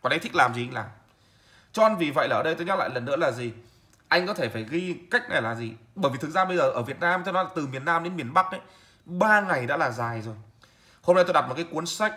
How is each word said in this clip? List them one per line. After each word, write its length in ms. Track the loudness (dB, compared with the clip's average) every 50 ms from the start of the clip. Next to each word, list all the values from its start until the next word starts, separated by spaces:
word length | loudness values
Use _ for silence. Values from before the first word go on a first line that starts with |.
Còn 100 | 0 0
anh 80 | -2 0
thích 160 | -2 -2 2
làm 180 | 4 4 4 2
gì 140 | -4 -6
anh 60 | -6 -6
làm. 120 | -8 -10 -10 -14 -20 _ _ _ _ _ _ _ _ _ _ -20 -20 _ _
Cho 180 | 2 4 4 4
nên 80 | 4
vì 140 | 2 -2 0
vậy 160 | 2 0 2 2
là 60 | 2
ở 80 | 2 2
đây 120 | 0 0
tôi 100 | -2 -2
nhắc 140 | -2 0 0
lại 100 | 0 -2
lần 160 | -2 -4 -2
nữa 100 | -2 0
là 160 | 2 2 0
gì? 220 | 0 -2 -6 -8 -8 -10 -20 -20 _ _ _ _ _ _ _
Anh 200 | _ 0 0 2
có 60 | 0 -2
thể 160 | -4 -4 -4
phải 140 | -4 -6 -6 -4
ghi 260 | -4 -4 -4 -4 -8 -8 -6 -2
cách 180 | -2 -2 0 0
này 120 | -2 0
là 140 | 0 0 -4
gì? 180 | -6 -8 -10 -10 -14 -20 _ _
Bởi 160 | -2 -2 -2
vì 60 | -2
thực 140 | -2 -6 -2
ra 140 | 0 0 2
bây 120 | 2 2
giờ 120 | 2 2 2
ở 120 | 2 0
Việt 180 | -4 -4 -6 -2
Nam, 220 | 0 0 0 0 -2
tôi 80 | -2 -2
nói 100 | -2 -2
là 60 | -2 -4
từ 120 | -6 -6
miền 180 | -6 -6 -6 -2
Nam 180 | 0 0 0 0
đến 120 | -4 -6
miền 180 | -6 -8 0 2
Bắc 180 | 2 2 2
ấy, 80 | -6 -10 -12 -18 -20 -20 -20 -20 _ _ _
ba 360 | -10 -2 0 4 6 6 4
ngày 240 | 4 2 0 0 0
đã 120 | 0 0
là 140 | 0 0 -2
dài 300 | 0 -2 -4 -4 -4 -6
rồi. 140 | -8 -10 -12 -14 -18 -20 _ _ -20 _ _ _ _ -20 -20 _
Hôm 140 | _ 4 6
nay 100 | 6 6
tôi 80 | 6 4
đặt 120 | 2 2
một 60 | 2 -4
cái 100 | -6 -6 -4
cuốn 140 | -4 -4 -4
sách 300 | -4 -2 0 -2 -2 -2